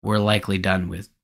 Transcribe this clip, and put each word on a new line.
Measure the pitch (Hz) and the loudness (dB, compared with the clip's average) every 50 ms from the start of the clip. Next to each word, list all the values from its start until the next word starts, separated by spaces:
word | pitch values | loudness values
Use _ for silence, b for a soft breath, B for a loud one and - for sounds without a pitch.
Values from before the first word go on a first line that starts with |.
we're | - 95 107 107 | -2 0 0 2
likely | 104 104 107 107 - - 98 95 | 2 4 2 2 2 0 -2 0
done | 92 95 95 92 90 87 | 0 0 0 0 -2 -4
with, | 87 87 98 - _ _ | -8 -10 -12 -14 _ _